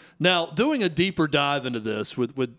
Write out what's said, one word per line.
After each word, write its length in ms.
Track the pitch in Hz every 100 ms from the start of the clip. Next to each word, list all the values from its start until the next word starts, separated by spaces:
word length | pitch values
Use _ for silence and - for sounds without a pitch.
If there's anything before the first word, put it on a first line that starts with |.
| - -
Now, 280 | 170 180 165
doing 360 | 156 262 294
a 60 | 190
deeper 400 | 151 185 - 156
dive 380 | 143 143 143 127
into 160 | 120
this 340 | 110 107 104 -
with, 220 | 120 127
with, 180 | 127